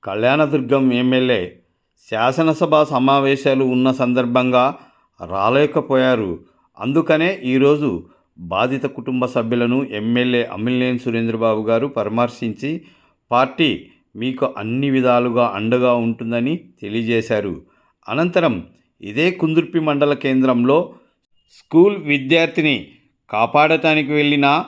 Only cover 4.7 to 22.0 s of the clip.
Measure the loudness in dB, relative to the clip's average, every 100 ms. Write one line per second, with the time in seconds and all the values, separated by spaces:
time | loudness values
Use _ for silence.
4.7 | -2 -18 _ _ _ -8 -2 2 2 2
5.7 | 0 0 0 2 0 -2 -6 -12 _ _
6.7 | -10 -2 -2 2 0 0 -2 -2 2 4
7.7 | 2 0 -4 -10 _ _ _ -6 -2 -2
8.7 | -2 -6 -8 -6 -4 -2 -2 -2 0 0
9.7 | 0 -2 -6 -2 0 0 0 -2 -4 -2
10.7 | 0 -2 -2 -4 -2 -2 0 0 0 0
11.7 | 0 0 -4 -4 -2 -2 -4 -8 -6 -8
12.7 | -8 -12 _ _ _ _ 0 0 0 -2
13.7 | -2 -10 _ _ -8 -8 -4 -4 -4 -6
14.7 | -4 0 2 2 2 2 0 0 0 -2
15.7 | 0 2 2 0 -4 -4 -4 -2 -6 -8
16.7 | _ -8 -6 0 -2 0 -4 -4 -10 -14
17.7 | _ _ _ -8 -4 0 0 0 -2 -8
18.7 | _ _ _ -10 -2 -2 0 0 0 0
19.7 | -2 -2 0 0 0 0 0 2 2 2
20.7 | 2 0 -12 _ _ _ _ _ -20 _
21.7 | 4 4 4